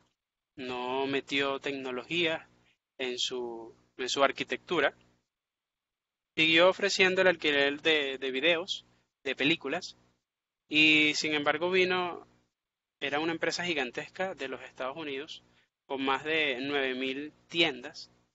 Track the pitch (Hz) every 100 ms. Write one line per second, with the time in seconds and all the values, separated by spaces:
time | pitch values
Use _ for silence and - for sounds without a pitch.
0 | _ _ _ _ _ - 127 123 127 131
1 | 139 139 - 139 139 135 147 139 131 123
2 | 117 170 165 165 - _ _ _ _ -
3 | 127 123 - 127 120 117 113 - _ -
4 | 123 143 139 - 139 - - 170 143 -
5 | _ _ _ _ _ _ _ _ _ _
6 | _ _ _ - 160 165 185 180 202 -
7 | 190 185 185 170 156 143 143 143 160 151
8 | 139 131 135 131 160 170 196 - _ _
9 | _ _ 139 127 135 165 135 165 - -
10 | _ _ _ _ _ _ - 151 156 156
11 | 151 147 156 151 147 147 180 185 185 185
12 | 175 - - _ _ _ _ _ _ -
13 | 143 143 165 165 165 165 175 151 123 151
14 | 147 - 190 147 135 131 127 - 131 156
15 | 151 135 156 - _ _ _ _ - 135
16 | 135 135 156 160 151 123 139 143 131 127
17 | 131 135 151 _ _ 170 165 127 139 -
18 | - _ _